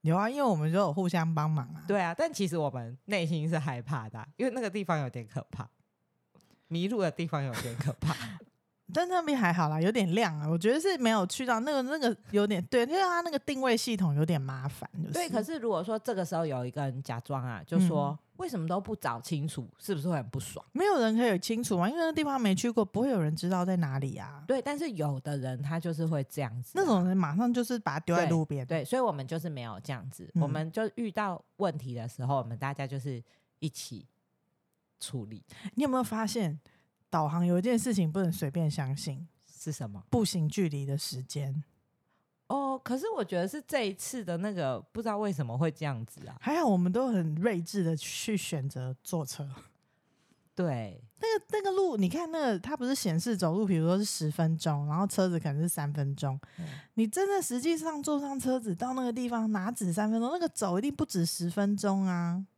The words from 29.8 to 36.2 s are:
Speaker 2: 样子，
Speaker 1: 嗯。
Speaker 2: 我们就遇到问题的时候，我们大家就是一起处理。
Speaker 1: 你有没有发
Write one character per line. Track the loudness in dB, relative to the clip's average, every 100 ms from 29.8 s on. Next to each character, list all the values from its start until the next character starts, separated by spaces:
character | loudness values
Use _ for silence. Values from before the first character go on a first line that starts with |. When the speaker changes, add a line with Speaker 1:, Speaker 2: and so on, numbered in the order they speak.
| -8
Speaker 2:
样 | -6 -8
子， | -12 -2 2
Speaker 1:
嗯。 |
Speaker 2:
我 | 2
们 | 2 -2
就 | -2 -4 -2
遇 | -4
到 | -2 -4 -4 -10 _
问 | -2 0
题 | -6 -6
的 | -8
时 | -4 0
候， | 0
我 |
们 | 0 -4
大 | -4
家 | -4 -4
就 | -4
是 | -6 -8 -10 _ _ _
一 | -6
起 | -6 -12 -12 -16 _ _ _ _ _ _ _ _ _
处 | -8 -6 -6
理。 | -12 -16 -14 -8 -2
Speaker 1:
你 |
有 | 2
没 | 2
有 |
发 | 0 0